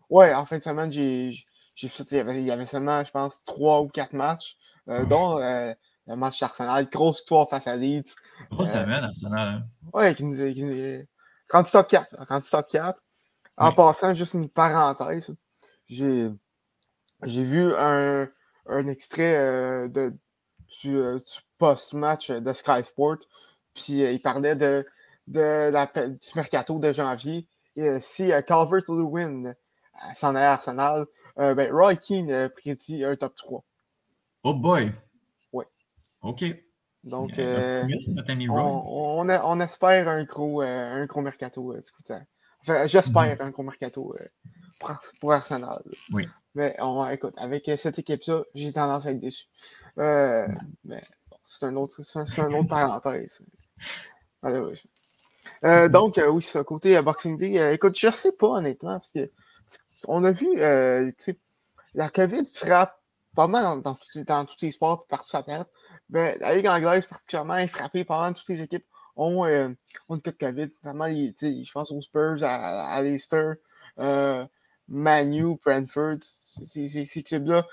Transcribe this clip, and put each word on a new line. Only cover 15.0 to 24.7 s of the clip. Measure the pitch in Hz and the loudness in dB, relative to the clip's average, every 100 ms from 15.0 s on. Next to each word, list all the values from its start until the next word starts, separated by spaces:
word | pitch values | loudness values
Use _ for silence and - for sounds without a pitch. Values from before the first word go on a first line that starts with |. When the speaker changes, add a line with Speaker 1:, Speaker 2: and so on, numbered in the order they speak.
| 127 165 165 156 _ _ - _ _ | -4 -6 -8 -16 _ _ -20 _ _
Speaker 1:
j'ai, | 120 139 127 113 104 _ _ _ _ _ _ _ _ | -4 0 0 -2 -6 _ _ _ _ _ _ _ _
j'ai | 127 120 | -8 -4
vu | 127 156 175 - | 0 2 2 2
un, | 147 143 143 139 135 - _ _ - | 2 2 2 0 -2 -10 _ _ -6
un | 139 139 | -4 -4
extrait, | 135 - - 165 156 | -8 -10 -2 2 2
euh, | 135 131 127 127 123 | 2 0 -2 -4 -4
de, | 139 131 - _ _ _ _ - - | -4 -4 -6 _ _ _ _ -20 -14
du, | 143 139 | -4 -2
euh, | 123 127 | -2 -4
du | - - - _ | -10 -18 -20 _
post-match | 160 139 - 147 151 151 - | 4 4 -2 -4 -2 -2 -4
de | 117 117 | -6 -6
Sky | 127 - 127 | -4 0 0
Sport, | 120 - 147 156 - _ _ _ _ | 0 0 0 0 -8 _ _ _ _
puis, | - - 139 | -12 -4 0
euh, | 135 | 2
il | 123 | 2
parlait | 143 131 143 147 | -2 0 0 2
de | 143 | 2